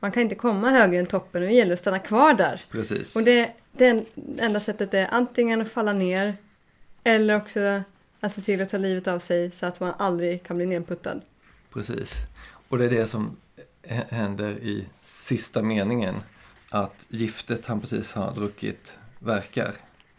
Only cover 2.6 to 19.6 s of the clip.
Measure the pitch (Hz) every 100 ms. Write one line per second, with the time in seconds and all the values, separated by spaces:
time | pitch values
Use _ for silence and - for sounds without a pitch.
2.6 | - 113 107 104 - 220 226 240 233 -
3.6 | _ - 254 226 220 - - - 226 208
4.6 | 214 214 196 190 185 240 247 - 233 226
5.6 | 220 240 214 202 180 185 202 196 - _
6.6 | _ _ - - 240 220 214 208 208 220
7.6 | 202 196 190 _ _ _ 202 202 196 190
8.6 | 196 196 190 185 185 175 - 175 175 -
9.6 | 180 175 180 - 196 170 175 175 - 175
10.6 | 180 175 170 170 - 285 - _ _ -
11.6 | _ 117 107 117 - - - - - -
12.6 | - 123 120 123 - 110 110 - _ -
13.6 | - _ - 117 - 113 101 101 104 101
14.6 | 113 104 95 - - - - 120 - 113
15.6 | 110 107 98 120 92 101 - - - -
16.6 | - 104 98 - - 110 110 - - 113
17.6 | - 107 - 107 107 107 95 101 104 -
18.6 | 107 - - - - - 110 104 - 120